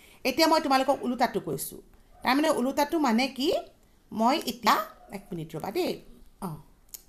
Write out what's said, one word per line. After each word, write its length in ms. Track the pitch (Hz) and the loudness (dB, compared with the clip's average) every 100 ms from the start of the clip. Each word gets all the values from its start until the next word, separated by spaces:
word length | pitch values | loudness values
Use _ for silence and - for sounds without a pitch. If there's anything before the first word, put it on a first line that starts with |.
| - - | -20 -6
এতিয়া 220 | - - 320 | -2 2 4
মই 80 | 320 | 4
তোমালোকক 360 | 302 262 262 269 240 | 4 2 2 0 -2
ওলোটাটো 340 | 247 233 196 165 | 0 0 0 -4
কৈছোঁ। 320 | 156 - - - - - - | -6 -8 -12 -20 -20 -20 -6
তাৰমানে 240 | 226 269 302 - | 0 2 2 2
ওলোটাটো 360 | 254 277 285 330 277 | 0 0 0 2 2
মানে 180 | 220 269 269 | 2 0 0
কি? 120 | 294 587 679 - _ _ _ | 0 0 -4 -16 _ _ _
মই 240 | 208 233 311 254 | 0 2 2 -2
এতিয়া, 260 | 233 - - 640 - - 196 | -2 2 2 0 -12 -16 -16
এক 60 | - | -10
মিনিট 180 | 170 156 160 | -10 -8 -8
ৰ'বা 120 | 190 339 | -6 -2
দেই, 140 | 294 - - - - - 185 | -2 -4 -12 -20 -20 -12 -12
অঁ, 100 | 143 - _ _ - | -12 -16 _ _ -20